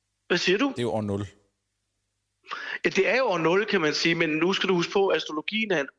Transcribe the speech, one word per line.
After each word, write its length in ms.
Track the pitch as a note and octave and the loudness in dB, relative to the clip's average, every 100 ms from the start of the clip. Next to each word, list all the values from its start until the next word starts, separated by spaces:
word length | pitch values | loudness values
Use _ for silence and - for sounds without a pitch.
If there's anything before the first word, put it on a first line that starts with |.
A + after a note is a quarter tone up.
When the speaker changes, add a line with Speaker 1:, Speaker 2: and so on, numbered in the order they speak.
| _ _ - | _ _ -4
Speaker 1:
Hvad 100 | F3+ | -2
siger 200 | - G3 | 2 2
du? 100 | C#4 | 0
Speaker 2:
Det 100 | B3+ | -2
er 40 | |
jo 100 | A#2+ | -4
år 100 | G#2+ | -2
nul. 240 | G#2 G2 G2+ - _ _ _ _ _ _ _ _ _ _ - - - - F#3 | -2 -4 -6 -12 _ _ _ _ _ _ _ _ _ _ -14 -12 -8 -4 -2
Speaker 1:
Ja, 40 | |
det 180 | - F#3+ | 2 2
er 80 | A3+ | 2
jo 80 | B3+ | 2
år 100 | F3 | 2
nul, 280 | D#3+ F#3 G#3+ | 2 2 2
kan 160 | G3+ | 2
man 120 | D#3 | 2
sige, 220 | D3 E3+ E3 | 0 0 0
men 140 | E3 | 0
nu 240 | D#3 E3+ | 0 0
skal 160 | G3 F#3+ | 0 0
du 40 | |
huske 180 | F3+ E3+ | 0 0
på, 140 | G3+ G3 | 0 2
at 80 | D#3+ | 0
astrologien 560 | - D#3 - G#3 A3 | -2 -6 -4 -4 0
er 80 | E3+ | 0
en 60 | C3+ | -2